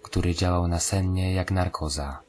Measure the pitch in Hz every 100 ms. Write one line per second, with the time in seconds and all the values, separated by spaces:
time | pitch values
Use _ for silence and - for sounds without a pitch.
0 | - - 87 85 92 90 87 85 - 98
1 | 92 92 92 92 90 95 90 - 78 73
2 | 69 69